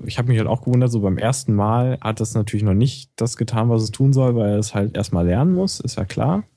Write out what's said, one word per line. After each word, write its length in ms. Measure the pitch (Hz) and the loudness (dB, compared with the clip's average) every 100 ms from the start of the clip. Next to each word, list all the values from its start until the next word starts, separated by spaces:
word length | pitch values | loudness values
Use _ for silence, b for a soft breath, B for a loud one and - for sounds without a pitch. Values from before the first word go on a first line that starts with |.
| - | -8
ich 120 | - | -4
hab 100 | 123 | 0
mich 80 | 113 | 2
halt 100 | 107 | 2
auch 120 | 117 | -2
gewundert, 300 | - 123 127 | 0 2 2
so 80 | 117 | 2
beim 160 | 98 92 | 0 0
ersten 380 | 110 131 - | 0 -2 0
Mal 420 | 104 104 117 127 131 | 0 2 2 0 -2
hat 180 | 107 110 | -4 -4
das 140 | 110 | -2
natürlich 300 | 113 104 107 | -2 -2 0
noch 100 | 104 | 2
nicht 360 | 95 127 - - - | 2 2 -2 -14 -6
das 220 | 117 - | -6 -4
getan, 320 | 113 113 117 | -4 0 2
was 120 | 117 | 2
es 100 | 110 | 0
tun 200 | - 135 | 0 2
soll, 240 | 131 127 117 | 4 2 2
weil 220 | 104 104 | 2 0
es 160 | 104 | 0
halt 200 | 104 101 | -2 -2
erstmal 300 | - 101 87 | -2 -2 0
lernen 300 | 87 95 165 | 2 2 2
muss, 260 | 180 196 - | 2 -2 -4
ist 160 | - - | -8 -6
ja 80 | |
klar. 400 | 92 - 127 190 - | -6 -2 0 0 -4